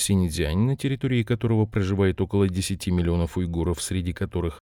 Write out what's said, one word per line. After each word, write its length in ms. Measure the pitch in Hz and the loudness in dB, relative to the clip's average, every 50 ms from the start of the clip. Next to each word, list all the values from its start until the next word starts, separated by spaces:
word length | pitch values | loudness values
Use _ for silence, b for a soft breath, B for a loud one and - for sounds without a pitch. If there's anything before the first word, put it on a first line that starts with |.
Синьцзянь, 580 | - - 101 95 90 80 76 82 78 76 80 98 | 0 2 2 2 2 2 0 -2 -2 0 2 2
на 180 | 113 131 139 | 2 0 0
территории 480 | - - 135 135 123 139 131 127 120 110 | -2 -2 -4 -4 -2 -2 0 0 0 0
которого 420 | - 120 - - 113 113 110 107 | 0 -2 0 0 2 2 2 2
проживает 540 | 107 - 107 95 92 101 95 98 92 87 - | 2 0 0 0 0 2 2 2 2 2 0
около 280 | 95 - 101 101 98 95 | -2 0 2 2 2 2
десяти 440 | 87 95 92 - 98 - - 95 | 2 -2 -2 -4 -4 -4 -2 0
миллионов 440 | 90 90 85 85 85 87 85 82 - | 0 2 2 2 2 0 0 0 -2
уйгуров, 460 | 92 90 85 85 85 80 87 82 - | -2 -2 -2 -2 -2 -2 -2 -2 -4
среди 300 | - - 92 92 87 90 | -4 -4 -4 -2 -2 -4
которых 480 | 82 - 98 - - 87 85 82 - - _ | -4 -4 -6 -4 -4 -4 -4 -4 -6 -6 _